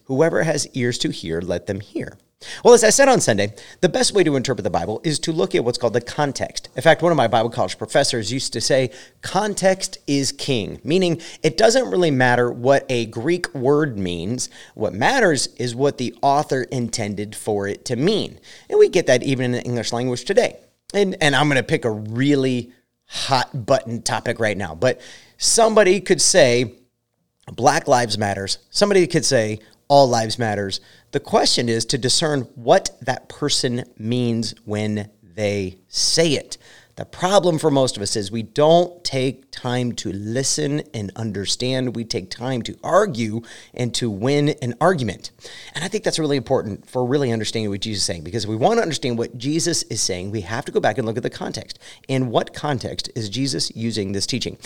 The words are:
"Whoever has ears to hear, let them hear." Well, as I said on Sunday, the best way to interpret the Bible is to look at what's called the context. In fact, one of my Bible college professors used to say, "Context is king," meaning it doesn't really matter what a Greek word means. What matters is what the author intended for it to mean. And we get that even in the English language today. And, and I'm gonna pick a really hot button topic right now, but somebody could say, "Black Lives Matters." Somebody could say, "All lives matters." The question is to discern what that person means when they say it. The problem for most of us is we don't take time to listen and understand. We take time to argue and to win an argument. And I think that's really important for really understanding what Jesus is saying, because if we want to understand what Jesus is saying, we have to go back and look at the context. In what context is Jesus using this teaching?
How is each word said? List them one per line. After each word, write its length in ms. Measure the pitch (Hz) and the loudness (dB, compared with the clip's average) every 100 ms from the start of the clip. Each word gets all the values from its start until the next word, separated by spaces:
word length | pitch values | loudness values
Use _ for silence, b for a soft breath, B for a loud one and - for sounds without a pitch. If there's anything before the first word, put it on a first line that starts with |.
| - | -4
"Whoever 360 | 131 165 - | 0 2 2
has 260 | 165 151 - | 0 -2 -4
ears 240 | 135 120 - | -2 -2 -2
to 120 | - | -4
hear, 280 | - 82 82 | -4 -6 -4
let 280 | 90 87 - | -4 -4 -4
them 140 | 101 | -8
hear." 360 | - 302 - - _ _ B B | -8 -10 -10 -14 _ _ B B
Well, 120 | 220 240 | 8 8
as 80 | |
I 80 | 220 | 8
said 180 | - 277 | 6 6
on 100 | 220 | 6
Sunday, 360 | - 101 104 B B B | 4 2 0 B B B
the 80 | 180 | 0
best 240 | 254 247 | 2 2
way 100 | 202 | 2
to 120 | 165 135 | 2 2
interpret 280 | 127 104 | 0 -4
the 60 | 98 | -2
Bible 320 | 90 87 110 | -2 -2 -4
is 140 | 165 143 | -4 -4
to 100 | 170 | -2
look 240 | 165 190 170 | -2 0 0
at 100 | 120 | 0
what's 140 | - | 0
called 140 | 117 | 0
the 80 | 120 | 0
context. 680 | - - 147 - 98 - - - | -2 -2 -2 -2 -8 -8 -10 2
In 80 | |
fact, 180 | 160 160 | 4 4
one 100 | 175 | 4
of 40 | 151 | 2
my 120 | 113 | 2
Bible 220 | 117 117 | 2 0
college 300 | 120 - - | -2 -4 -4
professors 520 | 139 151 139 123 104 | -2 0 0 -2 -4
used 220 | 131 - | -6 -6
to 80 | 117 | -4
say, 300 | - 135 127 B B _ | 0 0 0 B B _
"Context 760 | - 185 214 196 190 185 - - - | -4 -2 -2 0 2 0 -4 -8 -2
is 260 | 139 131 | 0 -2
king," 480 | - - 123 85 78 | -4 -2 -2 -2 -6
meaning 360 | 123 185 180 160 B B | -2 2 2 0 B B
it 160 | 160 160 | -2 4
doesn't 320 | 233 254 220 | 4 4 2
really 220 | 185 170 | 2 2
matter 400 | 131 127 120 123 | 4 4 4 2
what 340 | 123 123 139 - | 0 2 4 2
a 180 | 120 113 | -2 -4
Greek 440 | 117 139 175 - 139 | -4 -2 -2 -4 -2
word 420 | 123 147 156 101 | 2 2 0 -2
means. 520 | 90 85 92 127 - B B - | -4 -4 -4 -6 -8 B B -6
What 180 | 101 | -4
matters 560 | 90 160 269 196 135 - - | 0 0 4 2 2 -2 -6
is 160 | 120 | -6
what 240 | 117 139 - | -2 -2 -2
the 160 | 120 - | -6 -2
author 400 | 139 143 147 131 | 2 2 0 -2
intended 760 | 120 131 117 - 104 98 104 - | -2 -4 -4 -4 -6 -6 -8 -8
for 320 | - 101 98 | -4 -4 -4
it 160 | - - | -6 -6
to 100 | 120 | -2
mean. 440 | 165 202 92 90 B B - | 0 0 -4 -10 B B 0
And 80 | 415 | 4
we 100 | 415 | 6
get 200 | 185 139 | 4 2
that 160 | 123 | 2
even 220 | 139 131 123 | 2 -2 -2
in 60 | |
the 100 | 120 | -2
English 280 | - 120 107 | -4 -4 -4
language 320 | 117 127 123 | -4 -2 -4
today. 340 | - 196 - - _ _ - | -2 0 0 -2 _ _ -6
And, 240 | 202 196 - | 0 0 2
and 160 | 151 135 | 2 4
I'm 120 | 151 | 4
gonna 160 | 131 | 2
pick 220 | - 160 117 | 2 0 -2
a 60 | |
really 800 | 107 107 117 139 139 131 123 117 b b _ _ | -4 -4 0 2 2 2 -2 -6 b b _ _
hot 600 | - - 131 - 135 104 | -8 0 0 0 -4 0
button 380 | 135 113 117 | 0 0 -6
topic 360 | - 110 - 113 | -4 -4 -4 -2
right 180 | 107 95 | -2 -2
now, 180 | 87 80 | -6 -2
but 260 | 123 - B B B - | 0 -2 B B B -6
somebody 640 | - - 220 214 185 196 | 0 4 4 6 4 4
could 200 | 190 165 | 2 2
say, 500 | - 185 131 120 117 - _ _ _ _ _ _ - | 4 6 6 4 0 -6 _ _ _ _ _ _ -14
"Black 360 | - 131 156 147 | 0 2 2 2
Lives 280 | 123 117 107 | 2 2 -2
Matters." 440 | 104 98 98 - _ | -2 -2 -6 -8 _
Somebody 380 | - 208 190 170 | 0 2 4 4
could 180 | 160 - | 2 2
say, 320 | 127 107 107 b b - | 2 0 -4 b b 4
"All 200 | 143 131 | 6 8
lives 300 | 117 113 117 | 4 0 -2
matters." 440 | 113 101 98 - b b _ | -2 -2 -4 -8 b b _
The 80 | - | -8
question 480 | - 220 - - 120 | 0 2 2 2 0
is 160 | 113 - | -2 -2
to 120 | 131 | -2
discern 520 | 123 - 156 143 113 127 | 0 0 0 -2 -4 -2
what 360 | 120 190 190 - | 4 4 2 -6
that 280 | 127 123 - | -6 -6 -10
person 560 | - 147 - 131 120 - - | -6 -2 0 -2 -4 -6 -8
means 560 | 110 123 120 113 113 - 107 | -4 0 0 0 -4 -8 -6
when 440 | 104 107 107 101 _ | -2 -2 -4 -6 _
they 540 | 98 87 104 101 92 92 _ | -16 -4 -2 -2 -4 -8 _
say 460 | - - 160 165 | -4 0 2 2
it. 240 | 123 - - b b b - | 0 -4 -16 b b b -16
The 80 | - | -14
problem 540 | - 180 202 180 156 | -4 2 4 4 2
for 100 | 160 | 2
most 260 | 139 127 - | 2 2 -2
of 60 | |
us 140 | 101 110 | -4 -4
is 160 | 98 | -4
we 100 | 113 | -6
don't 600 | 107 - 151 170 175 - | -4 2 6 6 4 -4
take 480 | - 135 131 - _ | -6 -2 -2 -4 _
time 400 | - 123 123 120 | -10 -4 -2 -2
to 180 | 98 107 | -4 -6
listen 720 | 98 107 123 139 - 143 147 - 113 | -6 -4 -2 -2 -2 -2 -4 -6 -8
and 160 | 98 - | -8 -6
understand. 800 | 113 101 92 - 123 131 127 110 | -6 -4 -4 -2 -2 -2 -2 -4
We 80 | |
take 280 | 113 110 95 | -6 -6 -8
time 320 | - 123 127 | -8 -6 -6
to 120 | 101 - | -6 -10
argue 580 | - 180 214 117 107 113 B B B | 0 2 2 0 -4 -4 B B B
and 220 | - 120 | -6 -4
to 160 | - 120 | -2 -4
win 460 | 98 123 147 147 - | -2 0 2 0 -2
an 100 | 123 - | -6 0
argument. 480 | 170 175 110 - - - B B B 147 | 2 2 -2 -6 -14 -20 B B B -10
And 80 | |
I 60 | 185 | -6
think 140 | 214 | -4
that's 140 | - - | -2 -2
really 200 | 151 143 | 0 -2
important 520 | 120 131 104 - - | 0 0 0 -8 -6
for 160 | 127 123 | -2 0
really 260 | 143 131 | 0 0
understanding 380 | 113 104 113 104 | -2 -2 -4 -4
what 120 | 98 | -4
Jesus 180 | 113 98 | -4 -4
is 60 | - | -4
saying, 180 | 85 | -6
because 220 | 87 107 101 | -6 -6 -4
if 40 | |
we 60 | 110 | 0
want 240 | 170 233 | 2 2
to 20 | |
understand 380 | 185 135 127 117 | 0 -2 -4 -2
what 180 | 113 123 | -4 -6
Jesus 460 | 135 160 175 156 | -4 -2 -2 -2
is 180 | - 113 | -4 -4
saying, 300 | - 90 98 | -4 -4 -6
we 100 | 110 | -6
have 240 | 87 113 175 | -6 -6 -4
to 60 | |
go 80 | 208 | -2
back 180 | 120 107 | 0 0
and 80 | 113 | -4
look 120 | 113 | -4
at 60 | |
the 60 | 127 | -6
context. 480 | - - - - - B B - | -6 -8 -10 -12 -16 B B -4
In 240 | 131 127 | -2 0
what 240 | 127 - - | -2 -4 -6
context 560 | 147 127 87 - - | -4 -4 -4 -8 -8
is 160 | 120 107 | -8 -6
Jesus 420 | 113 135 151 - - | -4 -4 -4 -6 -6
using 360 | 113 104 98 | -4 -2 -4
this 140 | 98 - | -4 -4
teaching? 320 | 117 - - | -4 -6 -10